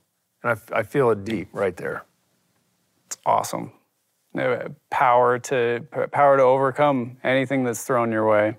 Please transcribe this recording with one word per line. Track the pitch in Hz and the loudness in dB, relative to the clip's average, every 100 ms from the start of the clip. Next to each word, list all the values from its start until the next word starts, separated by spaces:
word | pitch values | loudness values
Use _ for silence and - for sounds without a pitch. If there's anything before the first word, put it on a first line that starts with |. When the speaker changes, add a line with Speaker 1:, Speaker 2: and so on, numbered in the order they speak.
| _ _ _ _ | _ _ _ _
Speaker 1:
And | 117 | -4
I | |
f-, | 110 - | -4 -4
I | 113 | -6
feel | 107 143 123 | -2 0 2
it | 104 | 0
deep | 98 104 - | -2 -8 -8
right | - 98 87 | -4 -4 -4
there. | - - - _ _ _ _ _ _ _ _ _ - | -8 -10 -12 _ _ _ _ _ _ _ _ _ -20
Speaker 2:
It's | - - | -8 -2
awesome. | 110 - - 57 - _ _ _ _ _ 131 | -2 -2 -8 -10 -14 _ _ _ _ _ -6
Uh, | 131 120 - 147 _ | -2 -4 -6 -16 _
power | - 135 123 123 123 | 0 4 4 4 0
to, | - 135 117 120 156 | -2 -2 -2 -4 -6
p-, | 120 - | -6 -4
power | - 143 135 | 2 4 6
to | |
overcome | 127 135 135 127 147 135 120 123 | 6 4 2 2 2 0 -4 -6
anything | 120 135 127 135 | -2 0 0 -2
that's | 127 113 | -2 -4
thrown | - 127 117 | -2 -2 0
your | 110 107 | 0 2
way. | 104 107 | 2 2